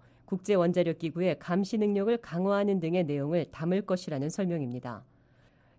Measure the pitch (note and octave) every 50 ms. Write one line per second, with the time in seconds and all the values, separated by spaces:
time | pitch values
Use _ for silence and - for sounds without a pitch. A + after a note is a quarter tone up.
0 | - - _ _ _ - G3 F#3 F#3 - G#3 F#3 E3+ E3+ F3 F3+ F3 E3+ D#3+ -
1 | - E3 - E3+ F3+ F3+ D3+ - - - F3 F#3 G3+ F#3+ - G#3+ G#3+ G#3 G3+ G3
2 | G3 A3 A#3 A#3 A#3 - D3+ E3+ F#3 G3 G3+ G3+ G3+ G3+ G3 F#3+ D#3+ D#3+ E3+ F#3
3 | F3 C#3+ C#3+ C#3+ C#3 D3 E3 F3 D3+ - - - D#3+ E3+ F3+ G3 G#3 - F#3+ F#3
4 | - - D3+ C3+ C#3 D#3 F3+ - G3 F3 E3+ E3 C#3+ A#2+ B2 B2+ - B2 A#2 G#2
5 | C3 - _ _ _ _ _ _ _ _ _ _ _ _ _